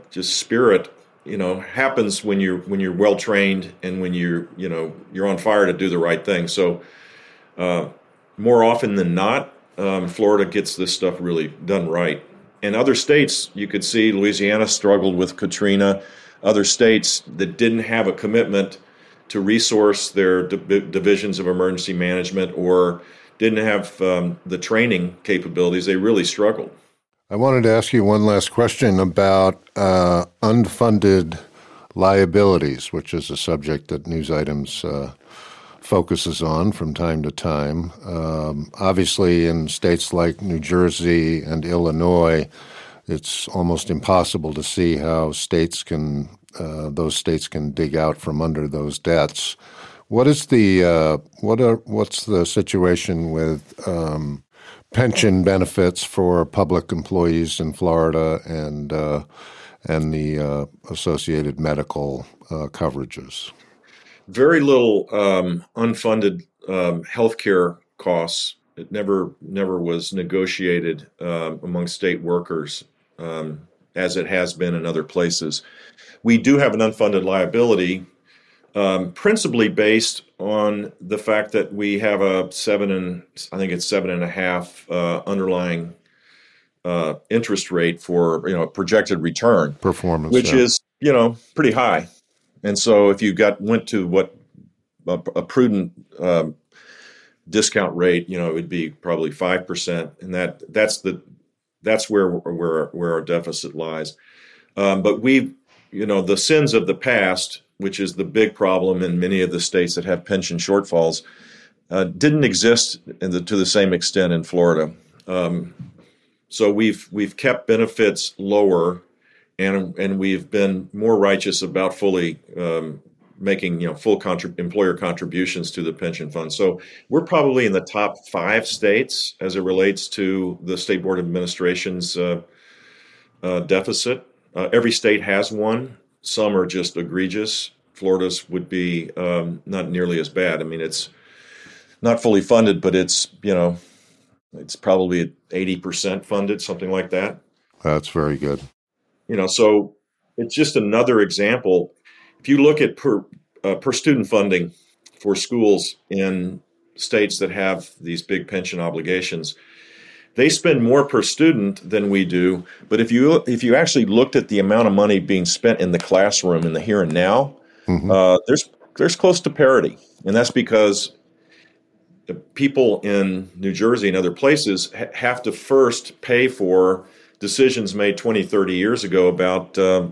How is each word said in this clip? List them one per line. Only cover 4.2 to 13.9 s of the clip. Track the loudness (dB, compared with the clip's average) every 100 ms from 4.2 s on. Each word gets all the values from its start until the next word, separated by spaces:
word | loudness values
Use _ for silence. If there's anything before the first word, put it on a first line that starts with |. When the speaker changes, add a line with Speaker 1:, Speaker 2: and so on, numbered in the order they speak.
| -2 -4 -6 -12
Speaker 1:
you | -8
know, | -6 -8 -12 -14
you're | -4 -2
on | -2
fire | 2 4 2
to |
do | 2 -2
the | 0
right | 0 -2
thing. | 0 -2 -2
So, | 0 0 0 -10 -20 -20 -20 -20 _ _ -6
uh, | -2 -2 -6 -14 _ _ _ -4
more | 4 6
often | 6 4 0 0
than | 0 0
not, | 0 0 -4 _ _ -6
um, | -4 -2 -4
Florida | 0 4 4 2
gets | -2 -4 -6
this | -6
stuff | -2 -4 -2
really | -4 -4 -4 -8 -4
done | -2 -2
right. | -2 -2 -4 -12 -20 -20 -8
And | -4 0
other | 2 2
states, | 2 2 2 -2 -8
you | -8 -6
could | -4
see | -2